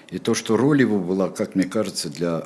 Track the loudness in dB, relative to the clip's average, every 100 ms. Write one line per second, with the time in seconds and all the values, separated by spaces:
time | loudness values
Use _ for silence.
0 | -12 -6 -2 -2 2 2 4 4 4 2
1 | 0 0 0 -2 -2 0 0 0 -4 -4
2 | -8 -4 -4 -4